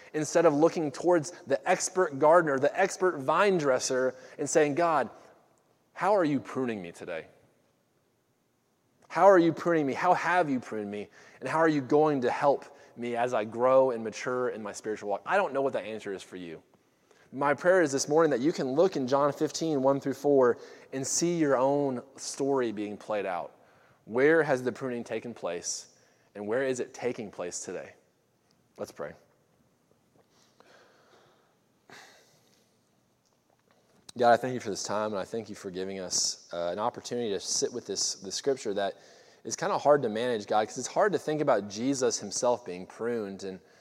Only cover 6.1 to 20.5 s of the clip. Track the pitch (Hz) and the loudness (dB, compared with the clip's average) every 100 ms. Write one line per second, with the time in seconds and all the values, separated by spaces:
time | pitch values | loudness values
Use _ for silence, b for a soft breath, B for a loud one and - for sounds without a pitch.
6.1 | 208 156 139 - 135 127 107 85 - 87 | 2 2 0 -4 -6 -4 -4 -10 -12 -10
7.1 | 82 78 _ _ _ _ _ _ _ _ | -10 -10 _ _ _ _ _ _ _ _
8.1 | _ _ _ _ _ _ _ _ _ _ | _ _ _ _ _ _ _ _ _ _
9.1 | 160 190 190 170 151 175 165 143 113 180 | 6 8 8 6 2 0 0 0 0 2
10.1 | 170 156 180 156 127 - 110 104 104 98 | 2 2 0 2 -2 -4 -8 -6 -8 -10
11.1 | B B B 131 156 165 147 123 147 151 | B B B -4 2 2 2 2 4 4
12.1 | 143 120 - 147 135 - B B - 120 | 2 0 2 2 0 -4 B B -12 -6
13.1 | 117 127 120 107 113 127 131 131 117 110 | -2 -2 -2 -4 0 4 6 4 0 -6
14.1 | 101 131 127 123 110 101 98 110 107 104 | -8 -6 -2 -4 -6 -10 -10 -8 -6 -4
15.1 | 98 - 190 180 135 139 117 98 110 104 | -4 0 0 0 -2 -2 -2 -6 -10 -8
16.1 | 95 - 95 87 78 _ _ _ _ b | -10 -10 -14 -12 -14 _ _ _ _ b
17.1 | b b 127 143 143 180 185 151 135 139 | b b -4 0 2 4 4 4 0 2
18.1 | 151 165 123 143 180 139 135 190 175 127 | 4 4 4 0 0 -2 2 2 2 0
19.1 | 139 143 143 151 - 165 147 131 139 139 | 2 2 0 -4 -2 -2 2 2 2 -2
20.1 | 127 147 143 123 | -2 4 6 6